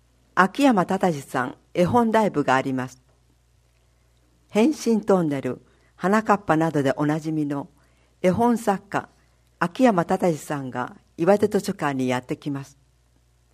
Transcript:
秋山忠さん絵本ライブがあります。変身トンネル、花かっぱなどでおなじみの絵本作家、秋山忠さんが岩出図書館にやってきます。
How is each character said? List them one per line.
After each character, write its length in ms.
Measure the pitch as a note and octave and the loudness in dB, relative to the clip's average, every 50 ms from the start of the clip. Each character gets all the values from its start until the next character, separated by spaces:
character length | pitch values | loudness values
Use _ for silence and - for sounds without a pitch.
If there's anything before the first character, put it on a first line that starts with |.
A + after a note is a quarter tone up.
| _ _ _ _ _ _ _ | _ _ _ _ _ _ _
秋 280 | - F#3 F#3+ - - C#4+ | 2 2 2 2 2 2
山 220 | C#4 A#3 F#3+ E3+ | 4 4 2 0
忠 360 | - F#3+ G3 - F3+ D#3 C#3 | 0 -2 0 0 0 -2 -2
さ 240 | - - - C3+ B2 | -8 -6 -4 -4 -4
ん 120 | C#3 - - _ _ _ | -4 -8 -14 _ _ _
絵 120 | F3 F3+ | 0 0
本 260 | E3 - A#3+ A#3 A3+ | 2 2 2 2 2
ラ 140 | A3 A3 G#3+ | 2 2 2
イ 40 | F#3 | 2
ブ 140 | C#3 D3 C#3 | 0 -2 0
が 120 | - B2+ | 2 0
あ 60 | C3 | 0
り 100 | C3 C#3 | 0 -2
ま 160 | C3 B2+ B2+ | -4 -6 -6
す。 140 | B2+ - _ _ _ _ _ _ _ _ _ _ _ _ _ _ _ _ _ _ _ _ _ _ _ _ _ _ _ _ _ _ _ | -8 -12 _ _ _ _ _ _ _ _ _ _ _ _ _ _ _ _ _ _ _ _ _ _ _ _ _ _ _ _ _ _ _
変 200 | - G#3 A3+ D#4 | 0 2 2 2
身 320 | D4 - - A#3 A3+ G#3 | 0 0 -2 0 0 0
ト 200 | G#3+ - G3 F#3 | 2 2 2 2
ン 80 | E3+ D3+ | 2 0
ネ 120 | C#3+ C3+ | -2 -4
ル、 200 | C3 B2+ B2 - - _ _ _ _ _ _ | -6 -6 -8 -8 -14 _ _ _ _ _ _
花 280 | _ - F#3 G#3 A3 A3 | _ -2 0 0 0 2
か 120 | - G#3 | 2 0
っ 100 | G3 - | 0 2
ぱ 100 | - D#3+ | 0 0
な 160 | D#3 D#3+ E3 | 2 2 0
ど 120 | D3+ D3 C3+ | 0 0 0
で 100 | C3+ B2+ | 0 0
お 100 | - D3 | 0 0
な 140 | D3 D3+ D#3+ | -2 -2 -2
じ 120 | D3+ D#3+ | -4 -4
み 140 | D#3+ D#3 D3+ | -4 -4 -4
の 220 | C#3+ D3 C#3+ - - _ _ _ _ _ _ _ _ _ _ | -4 -6 -8 -10 -12 _ _ _ _ _ _ _ _ _ _
絵 80 | - F#3 | 0 0
本 280 | F3 - A#3 A#3+ A#3 | 2 2 2 2 0
作 300 | A3 - G#3+ G3 F#3+ - | 0 0 -2 -2 -2 -6
家、 220 | - - - - - _ _ _ _ _ _ _ _ _ _ | -6 -6 -6 -6 -8 _ _ _ _ _ _ _ _ _ _
秋 240 | E3+ F3 - - C4 | -4 -4 2 4 4
山 220 | B3 G#3 E3+ E3 | 4 4 2 0
忠 320 | - F#3+ F#3 F3+ F3+ D#3+ | 0 0 0 0 0 -2
さ 240 | C#3+ - - D#3 C#3+ | -2 -6 -8 -8 -8
ん 80 | C3+ B2+ | -8 -8
が 260 | A#2+ B2 A#2+ - - - _ _ _ | -8 -8 -8 -8 -10 -18 _ _ _
岩 200 | - E3 F3 G3+ | 0 2 2 4
出 100 | G#3 A3 | 4 2
図 120 | G3+ - G3 | 0 0 -2
書 140 | G3 - F#3 | -2 -4 -6
館 220 | - D#3+ C#3+ C#3 | -4 -4 -4 -2
に 120 | C3 C3 | -2 -2
や 120 | B2+ B2 B2+ | -2 -2 -2
っ 60 | B2+ | -4
て 120 | - D#3 | -8 -10
き 140 | - - D3+ | -8 -6 -8
ま 120 | C#3 C#3 C#3 | -8 -8 -10
す。 140 | - _ _ _ _ _ _ _ _ _ _ _ _ _ _ _ _ | -12 _ _ _ _ _ _ _ _ _ _ _ _ _ _ _ _